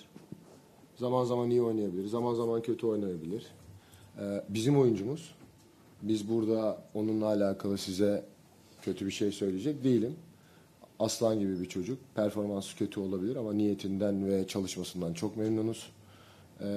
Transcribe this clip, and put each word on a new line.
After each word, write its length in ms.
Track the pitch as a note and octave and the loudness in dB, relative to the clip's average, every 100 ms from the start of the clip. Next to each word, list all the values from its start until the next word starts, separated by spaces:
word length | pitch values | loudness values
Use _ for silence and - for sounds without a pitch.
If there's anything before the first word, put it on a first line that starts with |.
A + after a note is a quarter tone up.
| - - - - - - - - - - | -14 -20 -18 -18 -20 -20 -20 -20 -20 -4
Zaman 300 | B2 B2+ A#2+ | 0 2 4
zaman 240 | B2 A#2+ | 2 4
iyi 120 | B2 | 4
oynayabilir, 460 | A#2 A2 G2+ F2+ G2+ | 4 2 0 -2 -2
zaman 260 | A#2 A#2+ | 0 0
zaman 280 | A#2 A#2 A2+ | 0 0 0
kötü 260 | A2+ A2+ A2+ | 0 0 0
oynayabilir. 600 | G#2+ G2 F2 D#2+ A2 - - - - - - - - | 0 -2 -4 -6 -8 -8 -18 -20 -20 -20 -20 -18 -8
Ee, 240 | G2+ G2+ - | -4 -4 -2
bizim 300 | G#2+ A#2 C#3+ | 0 4 6
oyuncumuz, 560 | B2+ G#2 G#2 D#3 - - - - - - - - | 6 4 -2 -6 -10 -20 -20 -20 -20 -20 -20 -10
biz 280 | G#2 A2 G2+ | -2 -2 0
burada 520 | A2+ A2 A2 G#2+ - - | 0 2 2 0 -2 -6
onunla 320 | G#2+ G#2+ A2 G#2+ | -4 0 0 2
alakalı 520 | G#2 G2 G2 G2+ G2 | 2 2 0 -2 -2
size 480 | G2 F#2 G#2 G2+ - - - - - - | -2 2 2 2 -4 -16 -20 -20 -20 -12
kötü 240 | - F#2 G2 | -6 -4 -4
bir 60 | |
şey 200 | - G#2 | -2 -2
söyleyecek 520 | G2+ G2+ F#2+ B2+ C#3+ | 0 -2 -2 -2 0
değilim. 320 | C3 A#2+ A#2 D#3+ - - - - - - - - | 4 4 2 -4 -14 -20 -20 -20 -20 -20 -14 -2
Aslan 400 | A2 - A2+ A2 | -2 2 2 2
gibi 200 | G2 F#2 | 0 0
bir 60 | F2+ | -4
çocuk. 340 | F#2+ F2+ C3+ - - | -4 -4 -6 -6 0
Performansı 640 | G#2 G#2 G2+ G2 - - | 0 2 -2 -2 -4 -4
kötü 220 | G2+ - | -4 -2
olabilir 360 | F#2+ F#2+ G2 C3+ | -4 -2 -2 -2
ama 180 | A2 | -2
niyetinden 760 | G#2 G#2 G2 G2 G2 G#2 G2+ G2 | 2 2 2 -2 0 2 2 2
ve 200 | F#2+ F#2+ | 2 0
çalışmasından 680 | G2+ F#2 F#2 F2 F#2 E2+ | -2 -4 -4 -6 -4 -4
çok 240 | E2+ G#2+ G#2+ | -2 -4 -2
memnunuz. 520 | A2 A2+ A2 A2 - - - - - - - - | 0 2 0 -4 -10 -20 -20 -20 -20 -20 -20 -8
Ee, 40 | G2+ | -4